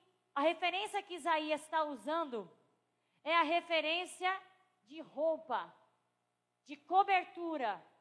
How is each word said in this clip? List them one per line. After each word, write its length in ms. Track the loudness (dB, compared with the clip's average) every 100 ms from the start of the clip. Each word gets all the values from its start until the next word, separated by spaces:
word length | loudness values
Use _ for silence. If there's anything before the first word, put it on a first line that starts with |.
| _ _ _
a 80 | 2
referência 600 | 2 4 0 0 -2 -4
que 120 | -6
Isaías 520 | -4 0 0 2 -2 0
tá 140 | 0
usando 640 | 0 -4 -4 -2 -2 -6 -10 -16 _ _ _ _ _ _
é 100 | 0
a 80 | 2
referência 880 | 4 2 2 0 0 -2 -4 -4 -2 -2 -8 _ _ _
de 160 | _ -16
roupa, 720 | -12 -2 0 0 -2 -6 -6 -14 _ _ _ _ _ _ _ _
de 120 | -20 -18
cobertura 1080 | 2 4 6 4 2 -6 -6 -2 -4 -4 -10 _